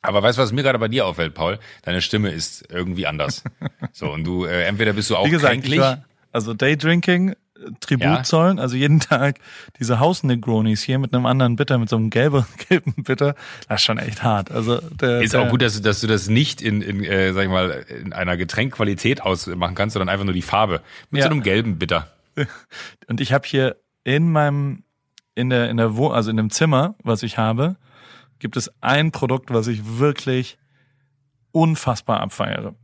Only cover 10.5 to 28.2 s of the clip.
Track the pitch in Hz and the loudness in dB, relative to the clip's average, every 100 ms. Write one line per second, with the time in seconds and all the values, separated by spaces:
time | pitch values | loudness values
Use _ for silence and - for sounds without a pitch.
10.5 | 110 110 107 - 131 131 123 123 131 123 | 2 2 0 0 -2 0 0 2 4 2
11.5 | 113 131 127 113 117 110 113 147 143 113 | 2 2 2 2 0 2 2 2 2 0
12.5 | - - 180 - 139 - 131 143 139 - | -8 0 0 2 -6 -4 0 0 -2 -14
13.5 | - - 104 - 104 - 107 123 104 92 | -20 -6 -2 0 -2 -4 -2 0 0 -2
14.5 | 123 113 120 165 156 131 120 113 123 120 | -4 -2 -2 -4 -2 0 2 2 2 2
15.5 | 123 120 101 104 101 110 107 92 113 147 | 2 2 2 0 0 2 0 2 2 2
16.5 | - 113 104 98 101 90 95 95 95 95 | -2 -2 -2 -2 -4 0 2 2 2 0
17.5 | 92 92 69 - 60 90 87 90 87 87 | 2 0 -4 -10 -12 -10 -6 -4 -2 -4
18.5 | - 131 - 104 95 - 139 98 92 - | -2 -4 -2 -2 0 -2 -2 -2 -2 -4
19.5 | 87 87 92 104 107 92 98 98 90 - | -4 -2 0 -2 -2 -2 -2 -2 -2 0
20.5 | 98 107 82 - - - 143 135 151 104 | 2 2 0 -6 -20 -6 0 2 2 2
21.5 | 101 117 85 85 85 - _ _ - 131 | 0 0 -4 0 -2 -2 _ _ -6 -6
22.5 | - _ - - - - 117 135 139 - | -8 _ -18 -18 -20 -8 -6 0 0 0
23.5 | 139 131 - _ _ - 143 165 156 147 | 0 0 -2 _ _ -2 2 2 2 2
24.5 | 143 143 - _ _ _ _ _ - 123 | 0 -4 -8 _ _ _ _ _ -4 0
25.5 | 123 117 117 113 110 147 120 110 110 110 | 0 0 0 0 2 0 2 0 0 -2
26.5 | - 160 135 170 - - 110 117 - 110 | 0 2 4 2 -4 -2 -2 -2 0 0
27.5 | 113 156 190 _ _ - - | 2 -2 -2 _ _ -20 -20